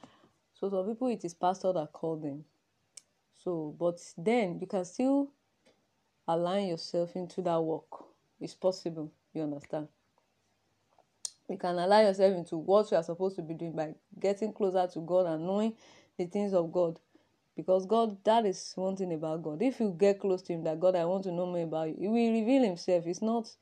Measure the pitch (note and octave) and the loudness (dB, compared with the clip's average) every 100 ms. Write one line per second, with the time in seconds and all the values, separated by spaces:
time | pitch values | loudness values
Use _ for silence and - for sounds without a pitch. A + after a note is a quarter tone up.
0 | - _ _ _ _ _ G3 F#3+ F#3+ A3+ | -20 _ _ _ _ _ -4 -2 -4 -2
1 | B3+ G#3+ F3 - F3+ F#3+ F#3+ F3+ D3+ - | -2 -2 -6 -2 0 0 0 0 -4 -6
2 | E3 D#3+ D3+ C#3+ D#3 _ _ _ _ - | -6 -6 -6 -8 -12 _ _ _ _ -20
3 | - _ _ _ - E3+ D3+ D#3 E3+ F3 | -20 _ _ _ -6 -4 -6 -2 -2 -2
4 | - - E3+ A#3+ G3 E3+ F#3 G3+ F3+ - | -8 -6 0 0 0 -4 -6 -4 -4 -2
5 | B3+ C#4 C#4 _ _ _ _ _ _ _ | 2 2 0 _ _ _ _ _ _ _
6 | _ _ - E3 F3 G3 G3 E3 - F3+ | _ _ -2 0 0 0 -2 -4 -4 -2
7 | F3 F#3 F3 - F3+ E3 D#3+ D#3+ - - | -2 -4 -8 -4 0 0 0 -2 -6 -18
8 | - _ _ _ C#3 - F#3 F#3 F3 D#3+ | -20 _ _ _ -14 -2 -2 0 -4 -8
9 | D#3 - _ - D3+ C#3+ D3 D#3 D3+ _ | -10 -14 _ -6 -6 -6 -8 -8 -8 _
10 | _ _ _ _ _ _ _ _ _ _ | _ _ _ _ _ _ _ _ _ _
11 | _ _ - - - F#3+ F3+ F3 F3+ G#3 | _ _ -16 -14 -10 -6 -2 0 4 6
12 | G#3+ F#3+ G3 F#3 E3 E3 D#3 G3 G#3 F3+ | 6 6 4 4 -4 -4 4 4 4 2
13 | E3+ E3 F#3+ F#3+ D#3 D#3+ E3 D#3+ D#3 - | 0 -2 -4 -4 -8 -8 -6 -6 -6 -8
14 | _ - F#3+ G3+ A3 G#3 G3 F#3 F3+ E3 | _ -4 -2 0 -4 -2 0 2 0 -2
15 | E3 F3+ F3+ D#3+ E3+ G3+ A3 A3+ - - | 0 2 2 0 -2 0 0 -4 -14 -20
16 | _ - F3+ G3+ G3+ F#3+ E3+ F3 E3+ E3 | _ -8 -4 -2 0 2 2 2 0 -2
17 | _ _ _ _ _ - E3 F#3 F#3+ A3 | _ _ _ _ _ -6 2 2 4 2
18 | A3+ G3 - A3+ G#3+ F#3 - - F#3 F#3+ | 2 0 2 4 4 0 -6 -4 -4 -2
19 | F#3 D#3+ D#3 D#3+ D#3+ D3+ B3+ B3 G#3+ E3+ | -2 -4 -4 -4 -6 -2 0 0 -2 4
20 | G3+ G3 G3+ F#3 - E3+ E3 D#3+ F3+ F#3 | 4 4 0 -2 -2 -4 -2 2 4 4
21 | E3+ F#3+ F#3+ E3+ F3+ F3 E3 D#3+ D#3+ D3+ | 2 0 -2 -2 -2 -2 -2 -2 -4 -4
22 | F#3 A#3 A#3 A3+ A3 C4+ A#3+ F3 - F3+ | 0 2 2 2 4 4 4 0 0 0
23 | E3 F3 A3 A#3 A3+ - | 0 -2 -2 -2 -4 -12